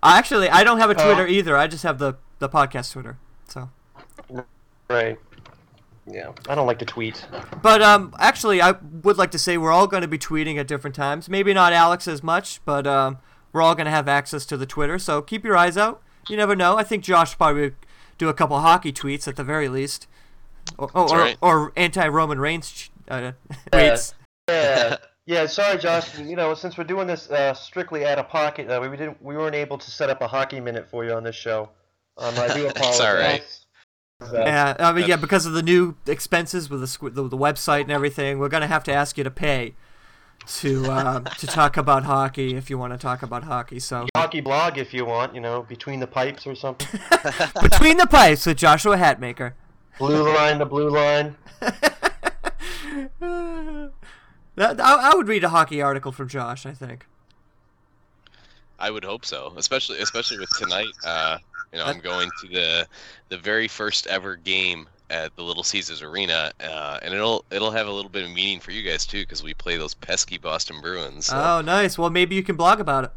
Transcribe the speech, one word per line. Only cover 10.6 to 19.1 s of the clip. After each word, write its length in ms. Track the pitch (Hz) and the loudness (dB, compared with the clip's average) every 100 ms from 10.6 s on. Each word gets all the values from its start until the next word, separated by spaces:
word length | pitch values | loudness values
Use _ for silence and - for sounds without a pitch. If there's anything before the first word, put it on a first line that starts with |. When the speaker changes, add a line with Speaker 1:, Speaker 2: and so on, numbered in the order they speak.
| 139 | -4
Speaker 1:
different 300 | 147 143 135 | -6 -6 -6
times. 320 | 143 151 170 | -4 -4 -4
Maybe 260 | 190 196 | -2 2
not 180 | 190 180 | 6 6
Alex 360 | 170 170 180 180 | 8 6 4 -2
as 140 | 151 | -6
much, 380 | 160 175 196 - | 0 -2 -2 -12
but, 220 | - 143 139 | -4 -2 2
um, 320 | 139 135 135 _ _ _ | 2 0 -2 _ _ _
we're 100 | 156 | 2
all 120 | 160 160 | 4 4
gonna 140 | 156 | 0
have 180 | 156 143 | 0 2
access 360 | 139 139 151 135 | 0 0 -10 -8
to 100 | 143 | -8
the 100 | 135 | -6
Twitter, 320 | 151 147 175 | -2 -2 -2
so 240 | - 151 | -2 -4
keep 220 | 147 220 | -2 -8
your 120 | 220 190 | 2 4
eyes 200 | 175 175 | 4 2
out. 260 | 214 - _ _ - | -2 -2 _ _ -8
You 80 | 214 | -2
never 200 | 208 196 | 0 4
know. 200 | 180 208 | 4 4
I 60 | |
think 220 | 214 214 | 0 -4
Josh 320 | - 175 165 - | 2 4 4 2
probably 340 | 160 147 143 - - - - - | 2 2 0 -4 -20 -20 -20 -4
do 100 | 160 | -2
a 60 | |
couple 240 | 147 156 143 | 0 0 4
hockey 320 | 160 175 165 | 6 6 4
tweets 360 | 135 139 | -6 -6